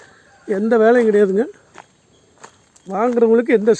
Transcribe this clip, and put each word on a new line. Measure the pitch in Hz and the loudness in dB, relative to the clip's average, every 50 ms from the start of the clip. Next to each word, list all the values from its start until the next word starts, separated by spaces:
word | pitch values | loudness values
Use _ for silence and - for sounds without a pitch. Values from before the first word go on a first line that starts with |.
| - - _ _ _ _ _ _ _ - 208 190 | -20 -20 _ _ _ _ _ _ _ -8 -6 -6
எந்த | 214 226 240 226 220 | -2 -2 0 2 2
வேலையும் | 220 247 247 233 220 | 2 2 2 2 2
கிடையாதுங்க. | 202 208 208 190 190 202 254 381 - _ _ _ _ - - _ _ _ _ _ _ _ _ _ _ _ - - _ _ _ _ _ _ _ 180 190 | 2 2 0 0 0 -2 -4 -6 -8 _ _ _ _ -20 -20 _ _ _ _ _ _ _ _ _ _ _ -20 -20 _ _ _ _ _ _ _ -10 -6
வாங்குறவங்களுக்கு | 190 226 254 240 233 233 220 226 233 240 233 247 208 | -4 -4 -2 0 0 0 2 2 2 2 0 -2 0
எந்த | 202 233 214 - | 0 0 0 0